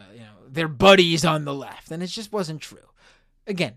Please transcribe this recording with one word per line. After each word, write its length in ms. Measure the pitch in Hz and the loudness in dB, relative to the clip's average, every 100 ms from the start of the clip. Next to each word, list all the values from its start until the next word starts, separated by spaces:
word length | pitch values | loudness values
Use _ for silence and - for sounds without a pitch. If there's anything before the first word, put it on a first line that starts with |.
| 98 | -20
you 60 | 113 | -20
know, 160 | 110 101 120 | -20 -20 -12
their 180 | 135 160 | -6 -6
buddies 560 | 131 190 196 170 165 | 4 8 8 6 2
on 220 | 170 156 147 | 0 -2 -4
the 80 | |
left. 380 | 143 117 - - | -8 -12 -18 -14
And 100 | 160 | -12
it 60 | 180 | -10
just 240 | 226 208 | -12 -10
wasn't 300 | 214 160 156 | -8 -8 -10
true. 180 | - 101 _ _ _ _ _ _ - | -16 -20 _ _ _ _ _ _ -10
Again, 300 | 180 147 | -6 -6